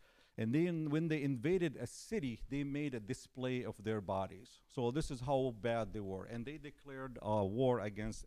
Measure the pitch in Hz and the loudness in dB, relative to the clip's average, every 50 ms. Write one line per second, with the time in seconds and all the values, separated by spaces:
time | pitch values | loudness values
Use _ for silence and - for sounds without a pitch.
0 | - - _ _ - _ _ - 110 110 120 151 170 180 170 160 156 151 143 160 | -20 -20 _ _ -20 _ _ -2 0 2 4 4 4 4 2 0 0 2 2 2
1 | 170 165 156 156 143 139 139 120 107 151 180 190 170 165 127 - 127 113 - - | 2 2 2 2 2 2 0 2 2 2 4 4 4 2 0 -2 -6 -6 -8 -10
2 | - - 226 220 147 127 113 104 - - 135 143 143 143 139 143 151 147 123 117 | -8 -2 -2 0 0 -2 -4 -4 -6 -4 -2 -2 -2 0 0 0 -2 -2 -2 -4
3 | 107 98 127 - - - _ - 127 127 127 123 117 117 110 - 101 107 110 107 | -4 -4 -6 -6 -6 -14 _ -4 -2 0 0 0 -2 -2 -6 -4 -2 0 0 0
4 | 98 87 98 95 95 92 90 92 117 - - - _ _ - - 120 120 123 151 | 0 0 0 0 0 0 -4 -12 -16 -20 -20 -20 _ _ -4 0 0 2 2 2
5 | 160 - 147 120 127 131 143 135 131 131 120 107 95 120 117 117 110 98 92 110 | 0 0 -2 -4 -2 2 2 4 2 2 0 0 0 0 2 2 0 -2 -2 -6
6 | 101 95 95 95 92 - 113 117 117 127 147 156 143 147 143 - - 143 135 135 | -4 -4 -4 -6 -6 -6 -8 -8 -6 -8 -10 -10 -12 -14 -16 -14 -16 -14 -10 -10
7 | 131 131 123 - - 101 107 107 101 95 101 117 135 127 123 117 98 107 101 98 | -10 -10 -10 -6 0 2 4 4 4 4 4 4 4 4 4 4 2 -2 -4 -4
8 | 107 110 104 - - | -4 -4 -4 -6 -4